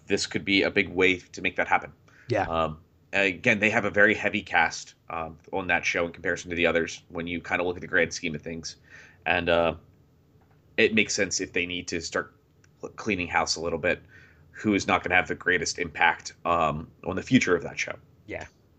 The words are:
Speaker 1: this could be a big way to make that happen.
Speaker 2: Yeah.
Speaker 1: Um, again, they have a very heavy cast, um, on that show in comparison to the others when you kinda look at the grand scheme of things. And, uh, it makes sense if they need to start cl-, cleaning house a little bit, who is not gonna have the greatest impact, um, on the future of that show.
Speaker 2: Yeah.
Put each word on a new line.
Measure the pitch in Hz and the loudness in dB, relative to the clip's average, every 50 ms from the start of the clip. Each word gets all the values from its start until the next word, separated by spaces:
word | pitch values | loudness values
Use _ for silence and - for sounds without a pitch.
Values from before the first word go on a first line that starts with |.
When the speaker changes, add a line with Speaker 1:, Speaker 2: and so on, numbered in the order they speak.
| _ | _
Speaker 1:
this | - 98 98 - | -2 -2 -2 -2
could | - - 101 78 | -2 -4 -6 -2
be | 92 98 95 73 | 2 4 4 4
a | - | 4
big | - 101 95 85 | 2 2 0 0
way | 87 90 92 95 92 90 | 2 2 4 4 4 0
to | - - - - 90 | -4 -14 -14 -6 -6
make | 92 - | -6 -2
that | - 85 - | -2 0 2
happen. | 95 87 - 73 - _ _ - _ - - - | 2 0 0 -2 -18 _ _ -20 _ -18 -6 -2
Speaker 2:
Yeah. | 113 104 92 80 | -2 0 0 0
Speaker 1:
Um, | 82 82 82 78 78 - - _ _ _ _ - - | 0 0 0 0 -2 -8 -16 _ _ _ _ -6 -2
again, | 98 98 98 90 80 - 123 113 101 | 0 2 2 0 0 2 2 2 4
they | 104 110 | 2 2
have | 104 117 98 | 2 2 -2
a | 101 | 0
very | 82 101 101 107 104 | 4 6 6 6 6
heavy | - - 101 95 104 98 | 2 0 -2 -2 -2 -6
cast, | - - 87 82 82 - - - - - _ _ - | 0 2 4 4 4 0 -6 -12 -14 -20 _ _ -10
um, | 82 85 82 80 80 80 _ - - | -8 -8 -8 -8 -10 -16 _ -8 -6
on | 95 92 90 | -6 -2 0
that | 85 82 - | 0 0 0
show | - - 92 87 | 0 0 0 -2
in | 85 85 | -2 -4
comparison | - 85 92 85 82 - 87 | -6 -4 -4 -4 -4 -4 -6
to | 87 | -2
the | 85 85 | 2 2
others | 82 82 85 82 - - - _ _ | 2 4 2 0 -2 -6 -12 _ _
when | 82 85 82 | -10 -8 -6
you | 87 87 82 | -6 -6 -6
kinda | - - 95 87 87 | -4 -4 -2 -2 0
look | 90 87 | -2 -4
at | 87 | -6
the | - | -6
grand | 76 90 90 85 80 - | 0 2 2 2 2 -2
scheme | - - 85 76 | -8 -8 -6 -8
of | 76 - | -8 -8
things. | 82 82 82 80 - - _ _ _ - - - - - _ - | -10 -12 -10 -12 -14 -16 _ _ _ -20 -20 -20 -20 -20 _ -2
And, | - 87 87 85 85 | -2 0 0 2 2
uh, | 85 85 85 82 80 - - _ _ _ _ _ _ _ _ _ _ _ _ _ _ _ _ _ - | 4 4 4 2 0 -2 -10 _ _ _ _ _ _ _ _ _ _ _ _ _ _ _ _ _ 0
it | - 113 101 110 | 2 2 4 4
makes | 110 101 - - | 4 2 2 2
sense | - 98 90 - - | -2 -2 -2 -2 -4
if | 92 90 - | -4 -4 -4
they | 92 87 | -4 -4
need | 90 90 87 87 - | -4 -6 -8 -8 -6
to | 92 85 | -6 -6
start | 82 - - 92 80 - _ _ _ _ _ _ _ _ _ - | -6 -4 -4 -4 -6 -6 _ _ _ _ _ _ _ _ _ -14
cl-, | - - - | -14 -14 -12
cleaning | - - 113 101 92 87 85 | -10 -4 -4 -2 -2 -2 -2
house | 90 85 82 - - | 0 0 0 0 -2
a | 82 | -4
little | 80 85 82 80 | -4 -4 -4 -2
bit, | 80 87 80 - - - - - - - - - - _ - | 0 -2 -2 -2 -6 -20 -20 -20 -20 -20 -20 -20 -20 _ -14
who | - - 110 101 | -4 0 2 2
is | 95 - | 2 2
not | - 95 87 - | 2 0 0 2
gonna | - 90 | 2 2
have | 90 85 - | 2 2 2
the | 90 | -4
greatest | - - 87 90 87 82 - - - | -4 0 0 2 2 0 -2 -4 -6
impact, | 87 80 - - 87 82 80 - - - - _ - | -6 -6 0 2 4 4 4 2 -4 -16 -16 _ 0
um, | 82 85 85 82 76 73 78 85 - - _ - | 0 2 2 2 2 0 -2 -8 -12 -16 _ -8
on | - 92 | -6 -6
the | 92 - | -4 -2
future | - 135 120 - 92 87 | 2 2 4 4 4 2
of | 82 82 | 2 0
that | 73 - - | -4 -6 -6
show. | - - - - - _ _ _ _ | -6 -6 -6 -12 -14 _ _ _ _
Speaker 2:
Yeah. | - 95 82 78 - _ _ _ _ _ | -12 -12 -12 -12 -14 _ _ _ _ _